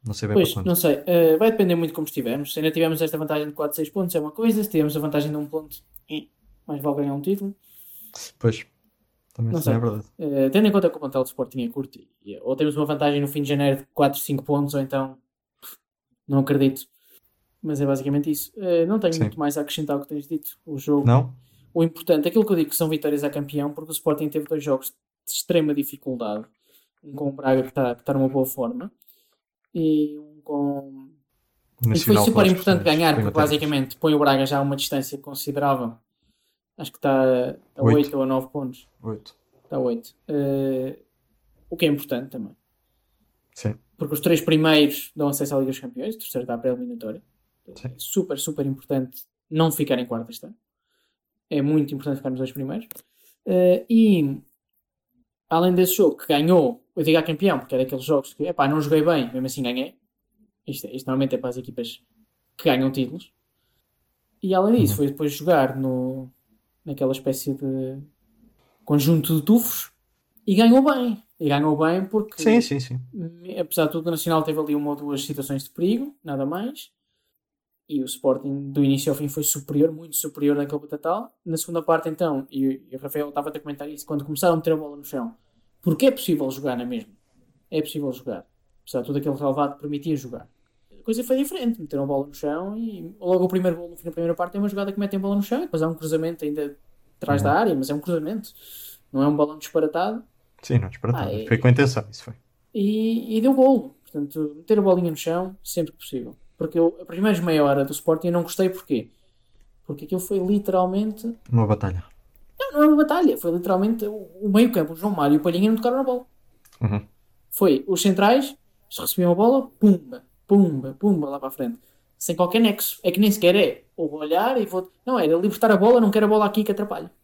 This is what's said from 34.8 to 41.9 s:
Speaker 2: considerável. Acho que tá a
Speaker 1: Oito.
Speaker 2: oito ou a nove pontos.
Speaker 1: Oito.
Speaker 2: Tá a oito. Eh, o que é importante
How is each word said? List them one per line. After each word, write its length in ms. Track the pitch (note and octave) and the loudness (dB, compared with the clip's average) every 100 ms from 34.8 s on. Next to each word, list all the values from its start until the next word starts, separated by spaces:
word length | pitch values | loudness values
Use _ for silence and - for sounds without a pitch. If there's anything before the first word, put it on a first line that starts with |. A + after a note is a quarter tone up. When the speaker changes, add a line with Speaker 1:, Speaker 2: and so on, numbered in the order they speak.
| - C#3 C3 C#3 | -4 -4 -6 -12
Speaker 2:
considerável. 760 | C#3+ C3+ - C#3 C#3+ C3 A#2+ A#2 _ _ _ _ _ _ _ - | -12 -10 -6 -2 0 0 -2 -10 _ _ _ _ _ _ _ -14
Acho 140 | - | -14
que 80 | - | -4
tá 560 | C#3+ C3+ C3 B2+ B2+ - _ - | 2 4 4 2 0 -6 _ 0
a 60 | |
Speaker 1:
Oito. 120 | A#2 D3 | 4 4
Speaker 2:
oito 220 | C#3+ C#3 | 2 -2
ou 60 | |
a 20 | C3 | 0
nove 220 | C3 B2+ | -2 -4
pontos. 380 | D3 C3 B2+ _ _ | -8 -8 -12 _ _
Speaker 1:
Oito. 300 | A2+ G#2+ - _ _ _ _ | -12 -12 -14 _ _ _ _
Speaker 2:
Tá 80 | - | -2
a 20 | |
oito. 340 | B2+ A#2+ - _ - | -2 -2 -8 _ -6
Eh, 720 | D3 C#3 C#3 C3+ C3 C3 - _ _ _ _ _ _ _ | -2 0 0 -2 -2 -6 -10 _ _ _ _ _ _ _
o 80 | E3+ | -2
que 80 | |
é 20 | |
importante 440 | E3 | 0